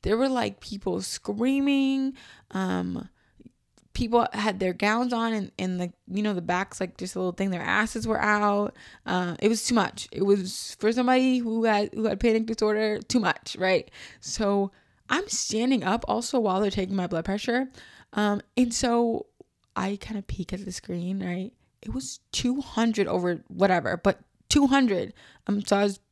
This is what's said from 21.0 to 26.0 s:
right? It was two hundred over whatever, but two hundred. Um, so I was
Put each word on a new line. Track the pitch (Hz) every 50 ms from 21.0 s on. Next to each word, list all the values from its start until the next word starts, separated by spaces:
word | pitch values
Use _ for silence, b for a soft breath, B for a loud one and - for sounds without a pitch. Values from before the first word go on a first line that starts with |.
| 170 180 190 196 190
right? | 180 175 175 185 226 _ _ _ _ _ _
It | - 220 -
was | 262 262 - - - _ _
two | - - - 247 254 277
hundred | 269 - - - 226 233 220 - 196 -
over | - 185 175 180 175 165 - _
whatever, | - 180 190 196 185 175 - - -
but | 170 _ 202 - - - _ _ _ _ _
two | - 294 277 262
hundred. | 262 277 262 233 196 175 165 95 - B B B B B B -
Um, | 202 208 202
so | - - 101
I | 101
was | 101 98 -